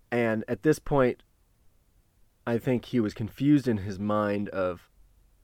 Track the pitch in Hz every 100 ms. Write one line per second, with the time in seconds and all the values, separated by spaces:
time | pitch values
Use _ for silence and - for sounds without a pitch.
0 | _ 120 117 110 - 120 151 151 - 143
1 | 123 - _ _ _ _ _ _ _ _
2 | _ _ _ _ - 117 - 123 - 127
3 | 107 - 107 - 135 147 127 107 98 92
4 | 104 107 104 101 101 95 90 87 - _
5 | - _ _ _